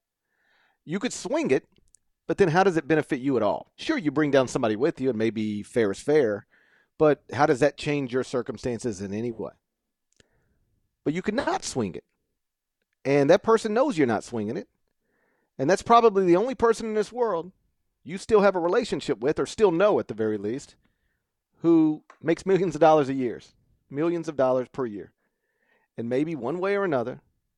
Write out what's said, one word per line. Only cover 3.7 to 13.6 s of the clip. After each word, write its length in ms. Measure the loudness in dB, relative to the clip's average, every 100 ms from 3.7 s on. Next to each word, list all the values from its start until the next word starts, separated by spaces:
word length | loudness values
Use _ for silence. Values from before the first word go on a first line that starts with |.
Sure, 240 | -12 -4 -2
you 140 | 0
bring 180 | 0 4
down 160 | 4 2
somebody 300 | 0 -2 0
with 240 | -2 0
you 80 | -4
and 100 | 0
maybe 460 | -2 -2 -6 -6
fair 260 | -4 0 0
is 80 | -2
fair, 480 | 0 2 2 -2 -10 _ _ _ _ 2
but 280 | 2 2 -4
how 140 | 0 2
does 120 | 4
that 180 | 0 0
change 360 | -6 -4 -4
your 100 | -6
circumstances 800 | -4 -6 -6 -8 -8 -6 -6 -8
in 120 | -8
any 200 | -6 -8
way? 180 | -8 -14 _ _ _ _ _ _ _ _ _ _ _ _ _ _ _
But 120 | -6
you 80 | -4
could 120 | -4
not 300 | -4 -4 -4
swing 320 | -6 -6 -6 -8
it. 80 | _ _ _ _ _ _ _ _ _ _
And 280 | 0 2 4
that 120 | 4
person 300 | 4 0